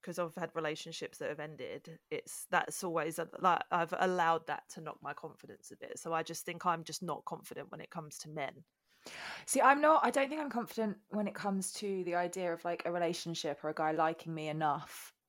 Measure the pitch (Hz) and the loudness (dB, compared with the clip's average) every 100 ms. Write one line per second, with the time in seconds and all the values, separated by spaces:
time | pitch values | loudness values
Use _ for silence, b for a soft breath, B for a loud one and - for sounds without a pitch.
0 | - 170 170 175 165 170 156 156 165 165 | -8 -4 -4 -2 -4 -2 -2 -4 -8 -8
1 | - - 143 151 151 151 123 117 - 160 | -8 -6 -6 -4 -8 -8 -8 -8 -12 -18
2 | _ 156 - - - 180 - - 185 165 | _ -8 -6 -12 0 0 0 -4 -2 0
3 | 151 165 165 - 185 175 - 175 165 180 | 0 -2 -6 2 4 4 2 0 0 2
4 | 185 180 165 165 165 147 - - 156 - | 2 4 4 4 0 -8 -8 -12 -10 -10
5 | 139 151 160 - - - - - - - | -10 -10 -12 -14 -18 -18 -18 -14 -12 -10
6 | 170 160 165 165 - 170 185 165 165 - | -2 -2 -2 -6 -8 -2 0 0 -2 -6
7 | 175 151 - 160 - - 143 156 - 175 | -4 -4 -6 -8 -8 -10 -10 -12 -10 -10
8 | 156 - 151 156 139 139 - _ _ B | -10 -12 -10 -6 -6 -8 -20 _ _ B
9 | B B B B - 262 262 277 302 311 | B B B B 0 6 8 10 8 8
10 | 240 277 269 302 294 226 - - 220 190 | 8 4 2 0 -2 -2 -4 -2 -2 -2
11 | _ 202 202 202 202 196 185 - 208 190 | _ -2 -2 -2 0 0 -2 -4 -2 -2
12 | 180 175 175 175 180 170 175 175 - 175 | 2 2 2 0 -2 0 -2 -2 0 2
13 | 170 170 170 165 160 147 156 156 156 160 | 2 2 -2 -2 -2 -2 -2 0 2 4
14 | 160 160 165 160 156 151 156 143 143 - | 2 2 -6 -4 -4 0 2 0 -4 -14
15 | - _ | -16 _